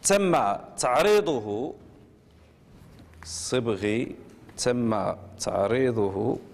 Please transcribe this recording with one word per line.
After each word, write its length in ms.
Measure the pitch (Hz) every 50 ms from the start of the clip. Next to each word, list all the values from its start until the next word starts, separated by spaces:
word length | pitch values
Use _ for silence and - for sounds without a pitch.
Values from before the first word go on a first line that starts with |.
| -
تم 300 | - 196 202 202 185 170 147 117 101 101 - - - - -
تعريضه، 960 | - 131 123 139 170 208 208 208 - 170 151 123 107 107 104 107 127 160 - - - - - - - - - - _ - - - - - - _ - - - - - - - - - - - - -
صبغي 920 | - - - - - - 127 120 117 107 95 101 104 104 117 135 - - - - - - - - - -
تم 580 | - - 127 123 123 120 113 110 107 101 101 - - - - - -
تعريضه 960 | - 104 101 95 98 101 113 127 131 127 117 113 104 98 95 98 107 120 160 185 - -